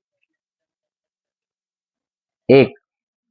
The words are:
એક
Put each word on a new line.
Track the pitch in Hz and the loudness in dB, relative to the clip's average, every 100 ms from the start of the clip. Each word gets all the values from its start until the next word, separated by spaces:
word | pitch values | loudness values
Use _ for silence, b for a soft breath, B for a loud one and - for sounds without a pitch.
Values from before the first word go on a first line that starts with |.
| _ _ _ _ _ _ _ _ _ _ _ _ _ _ _ _ _ _ _ _ _ _ _ _ - | _ _ _ _ _ _ _ _ _ _ _ _ _ _ _ _ _ _ _ _ _ _ _ _ 0
એક | 135 123 - _ _ _ _ _ | 0 0 -6 _ _ _ _ _